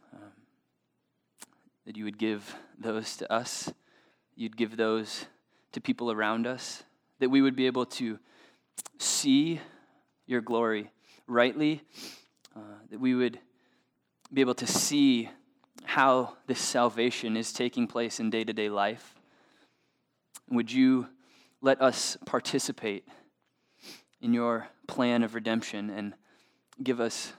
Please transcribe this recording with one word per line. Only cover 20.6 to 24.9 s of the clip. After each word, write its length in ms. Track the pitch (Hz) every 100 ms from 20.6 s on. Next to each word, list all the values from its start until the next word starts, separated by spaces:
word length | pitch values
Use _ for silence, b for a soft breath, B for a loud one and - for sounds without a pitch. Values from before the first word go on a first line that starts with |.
| 113
you 380 | 127 131 131 120 - b b b b
let 200 | 135 131
us 340 | 131 120 - - -
participate 800 | 123 - 135 - - 110 98 - B B _ _ _ B B B B B _
in 120 | 117
your 360 | 120 117 113 107 _
plan 360 | -